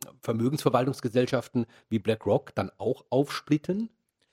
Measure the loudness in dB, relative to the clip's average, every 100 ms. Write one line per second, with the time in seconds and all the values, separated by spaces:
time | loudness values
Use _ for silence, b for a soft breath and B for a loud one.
0 | -18 -10 -6 -2 0 0 2 2 0 -4
1 | -2 0 0 -2 -2 -2 -4 B B -2
2 | 0 -2 2 0 0 -4 -4 -4 -4 -4
3 | _ 0 0 -4 -2 -2 0 -4 -6 -10
4 | _ _ _